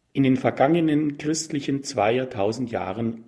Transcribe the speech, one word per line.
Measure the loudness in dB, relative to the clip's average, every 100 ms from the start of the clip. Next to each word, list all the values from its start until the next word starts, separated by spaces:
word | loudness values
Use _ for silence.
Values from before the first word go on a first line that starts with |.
| _
in | 0
den | 2 4
vergangenen | 2 2 4 4 2 2 0 -4
christlichen | -4 -4 -4 -6 -2 -4
zwei | -2 0 2
Jahrtausend | 2 -2 -2 -2 -2 -4
Jahren | -4 -4 -4 -4 -6